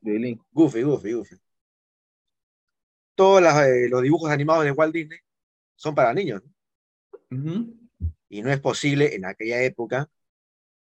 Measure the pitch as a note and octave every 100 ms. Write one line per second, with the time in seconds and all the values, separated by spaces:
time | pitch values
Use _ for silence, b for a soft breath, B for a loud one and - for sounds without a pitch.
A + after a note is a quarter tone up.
0 | G#2+ G#2+ B2 A2+ _ D3 D#3 A2+ C#3+ A#2+
1 | G2 A#2 G2+ F#2 _ _ _ _ _ _
2 | _ _ _ _ _ _ _ _ _ _
3 | _ - F#3+ G3 E3 D3+ C#3 B2 A#2+ B2
4 | C3 E3 D#3+ C#3+ D3 D#3+ D3 C3+ D#3+ E3
5 | D#3 E3 _ _ _ _ _ _ D3+ D3+
6 | A#2+ D3+ F#3 G2 - _ _ _ _ _
7 | _ - - C3 D3+ F#3+ A#3 A#3 _ -
8 | E2 - _ G2+ A#2+ C#3 C#3 A2 D3 C#3
9 | D3 G2+ F#2 - A2+ A#2+ B2+ - A2+ B2
10 | D3+ _ _ _ _ _ _ _